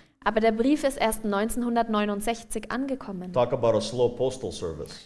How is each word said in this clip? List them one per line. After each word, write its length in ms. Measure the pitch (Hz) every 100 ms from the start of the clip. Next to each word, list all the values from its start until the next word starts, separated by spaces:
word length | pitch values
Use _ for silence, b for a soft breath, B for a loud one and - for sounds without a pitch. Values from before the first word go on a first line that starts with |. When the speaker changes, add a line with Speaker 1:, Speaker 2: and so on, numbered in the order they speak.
| b b -
Speaker 1:
Aber 140 | 220
der 120 | 226
Brief 320 | 220 254 294
ist 120 | 277 269
erst 280 | 220 220
neunzehnhundertneunundsechzig 1500 | 214 202 226 240 240 233 226 214 208 202 208 226 - 220 -
angekommen. 600 | 247 277 262 - 190 185
Speaker 2:
Talk 200 | 175 123
about 240 | 127 113 107
a 40 |
slow 280 | 107 123 120
postal 420 | 120 131 127 98
service. 400 | - 85 78 - -